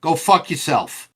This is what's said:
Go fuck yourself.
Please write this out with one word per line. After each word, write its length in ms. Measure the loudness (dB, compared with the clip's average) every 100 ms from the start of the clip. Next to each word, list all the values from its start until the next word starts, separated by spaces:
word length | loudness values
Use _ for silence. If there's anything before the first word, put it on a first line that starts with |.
Go 140 | 0 -2
fuck 340 | 4 2 2
yourself. 600 | -6 0 -2 -2 -8 -20